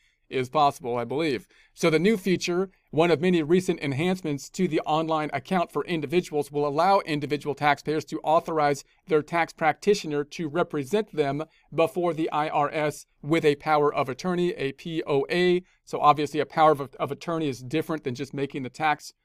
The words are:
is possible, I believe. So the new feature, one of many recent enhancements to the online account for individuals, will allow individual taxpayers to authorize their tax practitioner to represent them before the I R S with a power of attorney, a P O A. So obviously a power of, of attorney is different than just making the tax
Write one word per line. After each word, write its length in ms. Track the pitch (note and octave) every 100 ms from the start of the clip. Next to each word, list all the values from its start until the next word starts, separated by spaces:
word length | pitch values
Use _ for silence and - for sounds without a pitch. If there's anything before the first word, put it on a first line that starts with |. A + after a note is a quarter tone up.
| _ _ _
is 200 | C3 B2+
possible, 480 | D3+ C#3+ - A#2+ A#2+
I 80 |
believe. 420 | A#2 C3 E3 A#2 - _ _
So 160 | _ E3+
the 80 | D#3
new 180 | F#3 A3
feature, 540 | F#3+ F3 - F3 F#3+ - _
one 200 | C#3 E3+
of 100 | D3+
many 220 | F3+ F3
recent 380 | D3 F3+ F#3 E3+
enhancements 680 | C#3 C3 F3+ F#3 D#3+ C#3+ -
to 160 | - F3+
the 140 | D#3
online 480 | - D#3 D#3+ D#3 D3+
account 400 | C#3 - F#3+ E3+
for 140 | D3
individuals, 680 | - E3+ C#3+ F3 F3+ D3 C#3+
will 160 | D3 D3
allow 340 | C#3+ F3+ G3
individual 540 | - D3+ C#3 D3 D3
taxpayers 520 | C3+ D3 C#3+ - D#3 -
to 140 | D#3+
authorize 640 | - D#3+ E3 D#3+ D3 C#3+ - _ -
their 120 | D#3
tax 320 | D3 E3+ D#3+
practitioner 720 | - D#3+ D3 - G3+ D#3+ D3
to 240 | D3 - D#3+
represent 640 | D3+ E3+ D3+ C3 G3+ G#3+
them 300 | D3+ C#3+ C#3+ D#3 _ _
before 400 | D3 E3 - F3
the 160 | D#3 E3
I 180 | D3+ D3+
R 220 | D#3 D3
S 320 | D#3 D3+ - - _
with 240 | C#3+ E3
a 120 | D#3 C#3+
power 360 | D#3 D3+ D3
of 160 | C#3 C3+
attorney, 440 | C3 F#3 F3 F3
a 200 | - C#3
P 300 | C3+ F3 D#3+ -
O 200 | C#3 C#3
A. 320 | F3 F3+ F3+ - _
So 160 | _ -
obviously 400 | D3 D3 D3 D3+
a 60 | C3+
power 240 | - D#3
of, 240 | C#3+ C3 -
of 140 | D3+
attorney 360 | C#3+ - E3 D#3
is 140 | A#2
different 420 | B2+ D#3 D#3 D#3+
than 100 | C#3
just 180 | B2 C3+
making 300 | C#3 C#3 D3+
the 80 | B2+
tax 420 | - D#3 D3 - -